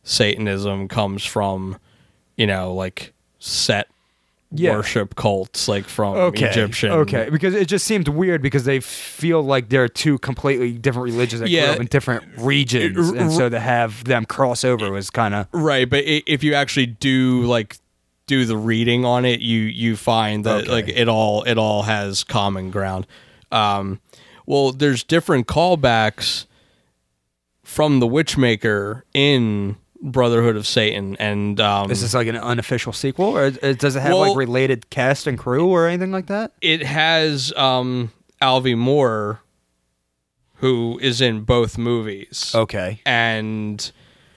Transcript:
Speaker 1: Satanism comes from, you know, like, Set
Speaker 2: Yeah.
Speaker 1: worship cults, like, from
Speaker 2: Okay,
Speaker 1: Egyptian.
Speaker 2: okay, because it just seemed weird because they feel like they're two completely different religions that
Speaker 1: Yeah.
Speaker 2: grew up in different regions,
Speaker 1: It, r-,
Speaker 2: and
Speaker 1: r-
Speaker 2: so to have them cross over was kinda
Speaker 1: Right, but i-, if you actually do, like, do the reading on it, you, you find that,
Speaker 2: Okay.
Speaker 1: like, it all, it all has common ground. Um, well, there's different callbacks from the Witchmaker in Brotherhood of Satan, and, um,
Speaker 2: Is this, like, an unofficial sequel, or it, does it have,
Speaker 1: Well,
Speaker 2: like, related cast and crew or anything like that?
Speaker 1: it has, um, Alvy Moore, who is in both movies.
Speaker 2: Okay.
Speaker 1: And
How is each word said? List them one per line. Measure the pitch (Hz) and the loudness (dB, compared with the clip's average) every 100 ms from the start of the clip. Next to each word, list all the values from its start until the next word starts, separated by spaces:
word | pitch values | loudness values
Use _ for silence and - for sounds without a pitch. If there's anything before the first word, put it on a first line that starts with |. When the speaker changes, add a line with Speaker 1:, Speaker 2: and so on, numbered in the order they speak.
Speaker 1:
Satanism | - - 104 104 104 98 101 98 98 | -4 0 0 0 -2 -2 -4 -4 -4
comes | 117 101 98 | -2 -2 -4
from, | - 107 101 95 95 95 _ _ _ _ _ - | -4 -2 -2 -2 -8 -12 _ _ _ _ _ -2
you | 104 | 0
know, | 95 92 | 0 -4
like, | 92 92 - - _ _ _ | -6 -8 -10 -18 _ _ _
Set | - - - 104 - _ _ _ _ _ _ | -8 -2 0 -2 -4 _ _ _ _ _ _
Speaker 2:
Yeah. | 151 175 107 | -2 0 0
Speaker 1:
worship | - 117 101 - | -2 -4 -4 -2
cults, | 107 98 92 - - | 0 0 -4 -4 -2
like, | 101 101 | -4 -4
from | - 101 98 | -4 -2 0
Speaker 2:
Okay, | 180 107 117 | 0 0 0
Speaker 1:
Egyptian. | 107 104 - 110 | 2 0 -2 0
Speaker 2:
okay, | 160 147 123 110 | 2 2 -2 -2
because | 156 185 202 | -2 0 0
it | 170 | 0
just | 196 | 0
seemed | - 214 147 | 0 0 0
weird | 151 185 165 | 0 0 0
because | 131 139 | 0 0
they | 123 135 | 0 -2
feel | - - - - 165 165 | -4 -10 -12 -4 0 2
like | 135 135 113 | 2 0 2
they're | 131 123 | 2 2
two | - 156 135 | 0 0 0
completely | - 123 143 127 123 | -2 -2 -2 0 -2
different | 117 135 123 123 | -2 -2 -2 -2
religions | 117 123 117 | -2 -2 -2
that | 113 | 0
Speaker 1:
Yeah. | 165 | 2
Speaker 2:
grew | 143 | 2
up | 151 | 0
in | 123 | 0
different | 139 127 117 - - | 0 0 -4 -8 -4
regions, | 127 143 127 123 165 175 | 0 2 2 0 0 2
Speaker 1:
It, | |
r-, | 170 - | 0 2
Speaker 2:
and | - | 0
Speaker 1:
r- | 160 | 2
Speaker 2:
so | 123 | 2
to | 117 | 0
have | 117 120 113 110 | 0 0 0 -4
them | 120 123 113 | -2 -2 -2
cross | - 131 117 | 0 0 0
over | 127 117 101 | 0 0 -2
was | 98 95 | -4 -4
kinda | - 107 104 98 | -2 0 -2 -4
Speaker 1:
Right, | 175 156 135 127 | -2 2 2 2
but | 139 | 0
i-, | 147 151 - | 0 -2 0
if | 139 | 0
you | 147 | 0
actually | 143 139 139 123 | 0 0 0 -2
do, | 110 135 131 127 123 | -2 0 2 2 2
like, | 120 120 107 - _ _ _ _ - | 2 0 -2 -12 _ _ _ _ -2
do | 135 | 0
the | 117 110 | 2 0
reading | 113 113 117 120 | 0 2 2 2
on | 123 123 | 2 2
it, | 123 117 | 0 0
you, | 117 113 | 0 0
you | 110 117 117 107 | -2 -2 -2 -2
find | - 113 107 107 | 0 0 0 -2
that, | 107 104 | -2 -2
Speaker 2:
Okay. | - | -2
Speaker 1:
like, | 117 92 | -2 -2
it | 123 117 | 0 2
all, | 110 107 104 | 2 2 2
it | 120 113 | 0 0
all | 107 104 | 2 0
has | 104 107 101 95 | 0 -2 -2 -6
common | - 113 101 95 92 | -2 -2 0 -2 -6
ground. | 98 95 92 92 - - _ _ | -6 -4 -6 -8 -16 -20 _ _
Um, | 110 107 101 98 95 _ - - - - | 0 0 0 -4 -8 _ -20 -20 -16 -2
well, | 139 135 | 0 0
there's | 135 143 123 | 2 0 0
different | - 165 - 139 - | 0 0 2 0 2
callbacks | 147 180 170 131 113 107 - - - - _ _ _ _ _ _ _ _ _ _ _ | 2 2 2 2 4 2 0 -4 -6 -10 _ _ _ _ _ _ _ _ _ _ _
from | - - 151 135 | -8 0 2 4
the | 117 | 4
Witchmaker | 143 151 139 120 107 113 104 101 113 - | 2 0 2 2 2 0 0 -2 -8 -4
in | 139 143 131 113 104 98 101 _ - | 2 4 4 2 0 -4 -6 _ -14
Brotherhood | 139 127 120 117 117 107 | -2 2 4 4 4 2
of | 104 | 0
Satan, | 117 107 101 98 98 | 2 2 0 -6 -4
and, | 107 104 101 104 | -2 0 -2 0
um, | 104 101 101 | 2 2 0
Speaker 2:
Is | 113 | -2
this, | 113 | 0
like, | 123 113 | 0 -2
an | 117 | -4
unofficial | 117 117 - 123 123 | -2 -4 -2 -4 -4
sequel, | - 135 131 202 147 | -4 -4 0 0 2
or | 139 127 | 0 0
it, | 139 131 | -2 0
does | 143 | 0
it | 131 | 0
have, | 143 | 2
Speaker 1:
Well, | 185 196 | 4 4
Speaker 2:
like, | 165 | 2
related | 120 127 135 120 - | 0 2 2 0 -4
cast | 135 127 143 151 | 0 0 0 -2
and | 123 | -4
crew | 123 131 180 | -2 2 2
or | 175 170 | 2 2
anything | 175 190 | 0 -4
like | 190 170 | -6 -4
that? | 202 220 _ | -6 -6 _
Speaker 1:
it | 170 160 | 0 0
has, | 135 151 160 160 156 143 127 - | 0 0 2 2 2 0 -4 0
um, | 135 127 127 123 117 - _ _ | 2 2 0 -2 -4 -8 _ _
Alvy | 131 127 127 117 | 2 2 2 2
Moore, | 127 147 123 110 104 107 _ _ _ _ _ _ _ _ _ _ _ _ | 2 4 2 0 -4 -8 _ _ _ _ _ _ _ _ _ _ _ _
who | 131 120 117 120 | 0 0 -2 -2
is | 131 120 | -2 2
in | 127 107 | 0 0
both | 110 120 110 - | 2 2 2 -2
movies. | 120 117 107 98 - - - | -2 -2 -4 -10 -12 -10 -2
Speaker 2:
Okay. | 113 110 104 92 107 139 | 0 0 -2 -6 -4 0
Speaker 1:
And | 120 117 110 107 110 107 104 - - _ _ _ | 2 2 0 -4 -6 -6 -8 -10 -14 _ _ _